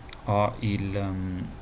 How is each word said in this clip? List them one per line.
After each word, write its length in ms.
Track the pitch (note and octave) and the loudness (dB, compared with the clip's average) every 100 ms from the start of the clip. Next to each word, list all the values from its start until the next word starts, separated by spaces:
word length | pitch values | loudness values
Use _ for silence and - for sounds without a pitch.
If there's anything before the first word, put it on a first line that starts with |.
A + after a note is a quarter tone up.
| - - - | -12 -6 2
ho 300 | G#2 G#2 - | 4 4 2
il, 360 | G#2 G2+ G2 G2 | 0 0 0 0
ehm, 520 | G2 F#2+ F#2 F2+ - - | -2 -2 -2 -2 -4 -8